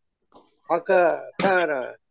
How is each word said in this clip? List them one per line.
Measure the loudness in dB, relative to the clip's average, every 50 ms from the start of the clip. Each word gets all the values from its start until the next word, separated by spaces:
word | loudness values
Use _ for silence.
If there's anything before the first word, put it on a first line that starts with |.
| _ _ _ _ _ _ _ -20 _ _ _ _ _ -4
ফাকা-, | -4 -2 0 2 2 4 4 2 0 -2 -8 -10 -4 -2
কারা, | 0 2 2 2 0 0 -2 -4 -6 -8 -12 -18 _ _